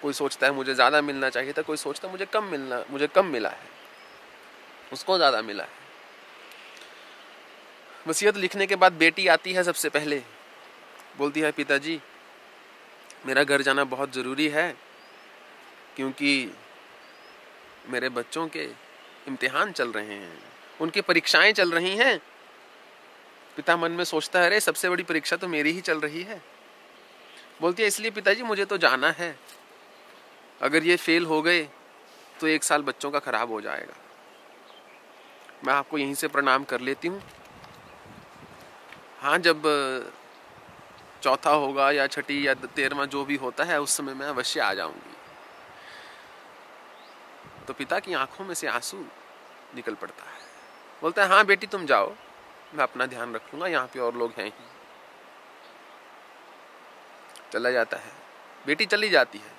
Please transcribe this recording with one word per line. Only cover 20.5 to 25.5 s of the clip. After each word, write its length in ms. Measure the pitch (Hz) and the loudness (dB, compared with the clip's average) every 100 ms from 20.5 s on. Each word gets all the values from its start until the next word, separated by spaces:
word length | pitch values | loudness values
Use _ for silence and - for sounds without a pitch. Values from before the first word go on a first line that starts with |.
| - - - | -20 -20 -6
उनकी 200 | 160 202 | -4 -2
परीक्षाएं 520 | 196 170 - - 190 | 2 2 4 6 6
चल 200 | 208 185 | 6 2
रही 240 | 170 180 202 | 2 0 4
हैं।" 240 | 254 196 - - - - - - - - - - - - - - | 4 4 -4 -20 -20 -20 -20 -20 -20 -20 -20 -20 -20 -20 -16 -6
पिता 200 | 151 170 | 2 2
मन 160 | 165 | 2
में 120 | 170 | 0
सोचता 360 | 175 160 - 185 | -2 -2 0 4
है, 60 | 175 | 4
"अरे, 140 | 208 | 4
सबसे 280 | 190 156 180 | 2 0 0
बड़ी 140 | 180 | -2
परीक्षा 340 | 180 160 - 175 | 0 -2 -2 -4
तो 120 | |
मेरी 240 | 185 | -2